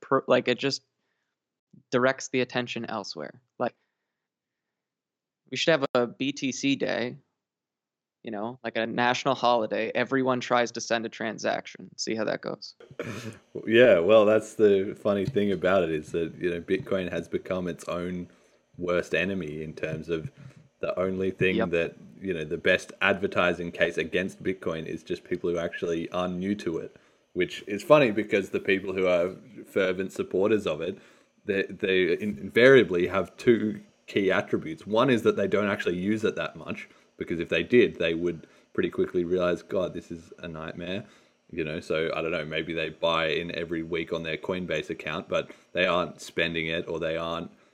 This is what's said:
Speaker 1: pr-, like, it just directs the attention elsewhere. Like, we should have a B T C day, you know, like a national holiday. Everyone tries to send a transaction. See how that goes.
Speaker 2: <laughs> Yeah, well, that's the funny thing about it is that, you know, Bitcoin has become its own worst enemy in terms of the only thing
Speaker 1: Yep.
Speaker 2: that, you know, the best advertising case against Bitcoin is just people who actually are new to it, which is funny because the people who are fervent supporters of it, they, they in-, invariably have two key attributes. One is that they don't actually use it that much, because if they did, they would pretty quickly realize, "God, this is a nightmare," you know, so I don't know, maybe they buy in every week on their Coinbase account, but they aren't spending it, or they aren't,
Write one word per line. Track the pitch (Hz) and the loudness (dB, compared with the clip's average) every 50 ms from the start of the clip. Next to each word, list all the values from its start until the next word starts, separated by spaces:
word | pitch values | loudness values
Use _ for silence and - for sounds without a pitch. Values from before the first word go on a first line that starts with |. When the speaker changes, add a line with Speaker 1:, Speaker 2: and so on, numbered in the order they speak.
Speaker 1:
pr-, | - - 135 127 - | -4 0 0 0 2
like, | - 127 127 113 123 | 2 2 2 2 0
it | 123 - | -2 -2
just | 139 139 131 - _ _ _ _ _ _ _ _ _ _ _ _ _ _ _ _ _ _ - - _ - | -2 -4 -4 -6 _ _ _ _ _ _ _ _ _ _ _ _ _ _ _ _ _ _ -20 -20 _ -2
directs | - 123 127 131 131 - - - | 0 2 2 2 2 0 -4 -4
the | - 127 | -2 -2
attention | 123 - - 123 123 120 - 117 117 | -2 0 -2 -4 -4 -4 -6 -8 -8
elsewhere. | - 113 107 95 - - 78 76 - - - _ _ _ - | -8 -8 -8 -8 -8 -10 -12 -12 -12 -14 -18 _ _ _ -6
Like, | 123 113 - _ _ _ _ _ _ _ _ _ _ _ _ _ _ _ _ _ _ _ _ _ _ _ _ _ _ _ _ _ _ _ _ _ _ - | -6 -6 -6 _ _ _ _ _ _ _ _ _ _ _ _ _ _ _ _ _ _ _ _ _ _ _ _ _ _ _ _ _ _ _ _ _ _ -10
we | 131 | -6
should | 123 - 165 | 0 2 4
have | 160 143 139 - - | 4 4 2 2 2
a | 123 120 | 2 2
B | 113 - - 131 143 | 0 -2 -4 -4 -4
T | 139 - 143 131 | -4 -4 -4 -6
C | 120 - - 139 139 | -4 -2 0 0 0
day, | 135 110 98 92 110 120 123 139 139 _ _ _ _ _ _ _ _ _ _ _ _ _ _ _ _ _ _ _ _ | 0 0 -2 -2 -2 -4 -4 -8 -12 _ _ _ _ _ _ _ _ _ _ _ _ _ _ _ _ _ _ _ _
you | - 113 | -12 -10
know, | 110 101 107 117 131 - - | -8 -6 -8 -8 -8 -10 -10
like | 117 - | -6 -4
a | 113 110 | -4 -4
national | 117 - 120 120 120 123 - - 143 127 | -2 0 0 2 2 2 0 0 -2 0
holiday. | - 120 120 120 117 110 107 101 104 110 107 - | 2 2 2 2 2 0 0 -2 -2 -2 -2 -2
Everyone | 120 120 107 135 131 127 131 127 123 | -2 -2 0 0 0 2 2 0 -2
tries | - - 123 120 120 113 | 0 0 2 2 2 0
to | - 117 | -4 -6
send | - - 117 117 110 | -4 -2 -2 -2 -2
a | 110 | -4
transaction. | - - 113 110 104 - - 104 - - - - - - - - - | -8 -6 -6 -6 -6 -4 -2 -2 -2 -2 -6 -10 -14 -18 -18 -14 -12
See | - - - 110 | -8 -6 -4 -4
how | 110 107 | -2 -2
that | - - - | -2 -4 -4
goes. | - - - - - - - - - - - - | -6 -8 -10 -10 -12 -18 -20 -20 -20 -16 -12 -12
Speaker 2:
<laughs> | - 120 101 117 113 110 - - _ _ - - - | -10 -10 -10 -10 -10 -12 -14 -16 _ _ -14 -8 0
Yeah, | 107 113 117 127 120 98 85 | 4 6 8 10 10 8 8
well, | 82 98 110 110 104 | 6 8 8 8 8
that's | 104 110 110 110 - - | 6 4 2 2 -2 2
the | - 107 101 101 95 95 104 - - | 4 6 6 6 4 2 -2 -6 -4
funny | - 107 101 101 95 | -2 0 0 0 0
thing | - - 101 104 101 | -2 0 0 0 0
about | 95 82 87 90 98 98 87 | 0 0 2 2 4 4 2
it | 80 | 2
is | 80 76 76 - | 0 -4 -4 -4
that, | - 85 82 78 - | -4 -4 -4 -4 -4
you | - 82 87 | -4 -4 -4
know, | 85 85 | -4 -4
Bitcoin | 82 - 95 95 - - 98 92 90 85 | -2 -2 -2 -2 -2 -2 -4 -4 -2 -4
has | 87 87 85 - | -4 -6 -6 -4
become | - 90 - - 92 92 90 87 | -6 -6 -4 -4 -4 -4 -4 -4
its | 80 - - | -6 -8 -8
own | - 85 87 87 90 90 90 87 - _ _ _ _ _ _ _ _ _ - | -8 -6 -4 -4 -4 -6 -6 -8 -10 _ _ _ _ _ _ _ _ _ -6
worst | 87 87 87 87 - - - | -2 0 0 0 0 0 0
enemy | 80 87 98 98 92 82 76 76 78 | 0 0 0 -2 -4 -6 -6 -8 -8
in | 78 78 76 | -8 -10 -8
terms | - 76 78 78 78 78 80 | -8 -6 -6 -6 -6 -6 -4
of | 82 82 76 71 - - - - - - - _ _ _ | -4 -4 -6 -8 -14 -16 -20 -20 -20 -20 -20 _ _ _
the | - 80 - 90 | -6 -4 -2 -2
only | 92 95 95 92 95 95 | -2 -2 -2 -2 -2 -2
thing | - - 95 92 92 | 0 2 2 2 2
Speaker 1:
Yep. | - - 87 | 2 0 2
Speaker 2:
that, | 85 85 82 - - - - - - - | 2 0 0 -2 -4 -10 -20 -20 -16 -8
you | 95 95 87 | -6 -4 -4
know, | 80 78 | -4 -4
the | 76 82 | -6 -4
best | 78 - 95 92 90 - - - - | 0 2 2 2 2 0 -4 -6 0
advertising | 95 95 101 90 98 92 - 104 90 87 87 85 87 85 | 2 2 2 2 0 -2 0 2 2 2 0 -2 -4 -6
case | - - 87 85 85 82 | -2 0 0 0 0 -2
against | 80 80 - 90 95 92 - - | -2 -2 -2 -2 -2 -2 -6 -6
Bitcoin | - 92 95 - - 90 82 80 80 | -4 -4 -4 -4 -4 -6 -6 -6 -6
is | - 85 82 - | -8 -10 -10 -8
just | - 90 - | -8 -8 -8
people | - - 92 87 - 87 | -6 -6 -6 -4 -2 -2
who | 87 85 | -2 -2
actually | 85 87 - - 95 85 82 82 82 - | -4 -4 -6 -4 -4 -2 -2 -2 -4 -4
are | - 90 90 92 | -2 -2 -2 -2
new | 90 90 92 98 104 | -2 -2 -2 -2 -2
to | 104 - 87 82 - | -2 -4 -4 -4 -6
it, | - - - - _ _ _ _ _ _ - | -6 -10 -16 -20 _ _ _ _ _ _ -2
which | 90 87 85 - - - 98 | -2 -2 -2 -4 -8 -8 -8
is | 104 98 - | -8 0 4
funny | - 151 151 139 113 | 6 8 8 8 6
because | 101 110 101 - 110 101 95 - | 2 0 0 2 2 0 0 0
the | - 95 | -4 -2
people | - 101 95 95 98 95 92 | 0 2 0 0 0 -2 -2
who | 95 92 | 0 2
are | 90 90 87 87 92 92 - - - - - - | 4 4 4 2 0 -4 -8 -16 -20 -20 -20 -12
fervent | - - 104 95 92 92 95 95 92 | -4 0 0 2 2 0 -2 -4 -4
supporters | - - 92 - - 92 98 107 110 101 - | -4 -6 -4 -2 0 2 4 4 4 2 2
of | 85 78 76 | -2 -4 -4
it, | 82 90 - - - - - _ _ _ _ _ _ | -6 -6 -8 -10 -14 -20 -20 _ _ _ _ _ _
they, | - 98 98 - | -2 0 0 -2
they | - 95 - - 95 95 92 92 80 87 | -2 -4 -4 0 2 4 4 4 4 2
in-, | - 107 104 104 - | 0 -2 -4 -6 -6
invariably | 95 95 - 110 123 135 135 123 101 85 90 87 92 | -6 0 4 8 10 10 10 10 8 6 2 0 0
have | 90 92 95 92 - - | 0 0 -2 -2 -4 -6
two | - - 127 117 104 104 107 104 104 - - _ _ _ | 0 4 4 4 4 4 -2 -4 -6 -10 -20 _ _ _
key | - - 104 98 92 | -4 -2 0 2 2
attributes. | 90 98 - - 120 92 78 78 80 - - | 2 2 0 0 -2 -4 -4 -6 -10 -10 -6
One | 98 107 113 131 139 | 0 2 4 4 4
is | 123 107 | 4 4
that | 104 110 104 | 4 4 4
they | 104 98 | 2 2
don't | 92 104 98 104 98 | 2 2 2 2 2
actually | 104 - - 104 87 90 | 0 0 -2 -2 -2 0
use | 92 104 110 107 104 | 0 0 0 0 0
it | 92 - | 0 0
that | 85 80 73 - | -2 -4 -6 -8
much, | 82 - - - - - - - _ _ _ _ | -10 -10 -10 -10 -10 -12 -16 -20 _ _ _ _
because | - 98 - 90 82 | -10 -6 -4 -4 -4
if | 85 - | -2 0
they | 85 82 | 0 0
did, | 80 - 123 120 101 80 - - | 2 4 6 6 6 6 4 0
they | 85 82 82 | 0 0 0
would | 82 87 87 85 73 - - _ _ _ _ | 0 -2 -2 -4 -6 -10 -20 _ _ _ _
pretty | - - 92 87 | -4 -2 -2 0
quickly | - - 90 - - 90 | 0 -2 -2 0 0 -2
realize, | 87 85 92 90 87 90 87 85 | 0 0 0 0 2 2 0 -2
"God, | - - 107 95 87 80 76 | -4 -4 -4 -2 -2 -2 -4
this | 85 - - | -8 -12 -12
is | 85 82 82 - - - | -12 -14 -14 -18 -18 -14
a | 87 85 | -12 -12
nightmare," | 80 78 78 80 - 87 87 87 92 107 - - - _ _ _ _ _ _ _ | -10 -10 -10 -12 -10 -10 -8 -6 -6 -6 -8 -12 -18 _ _ _ _ _ _ _
you | - - 78 | -6 -6 -4
know, | 78 78 87 | -4 -6 -6
so | - - 82 80 80 - - | -4 -2 -2 0 0 -2 -2
I | 80 | -2
don't | 82 82 | -4 -2
know, | 87 82 76 | -2 -4 -4
maybe | 76 80 80 78 85 | -4 -4 -4 -4 -4
they | 82 82 80 80 | -4 -4 -4 -6
buy | 78 - 85 82 82 80 80 | -4 -2 0 0 2 2 0
in | 78 76 85 85 85 - | 0 0 -2 -4 -4 -6
every | 80 85 82 87 82 | -6 -6 -4 -4 -4
week | 80 82 87 82 82 - | -4 -4 -4 -4 -4 -4
on | 85 82 | -6 -6
their | 82 80 78 - | -4 -6 -6 -6
Coinbase | - - 92 90 90 82 78 78 - - | -4 -4 -4 -4 -4 -4 -4 -4 -4 -6
account, | 80 - - 78 78 85 - - | -8 -8 -8 -6 -6 -6 -6 -4
but | 90 82 73 - - - _ _ | -4 -4 -4 -6 -10 -20 _ _
they | - 90 92 | -2 0 2
aren't | 90 87 90 85 80 - - | 2 2 2 0 -2 -6 -12
spending | - - - 82 82 82 82 82 80 | -16 -8 -2 -2 -2 0 -2 -2 -2
it, | 80 82 85 82 87 | -2 -2 -4 -4 -4
or | 85 80 | -4 -4
they | 82 80 80 | -2 -2 -2
aren't, | 82 82 82 82 85 85 - - _ _ _ | -2 -4 -4 -4 -6 -8 -10 -14 _ _ _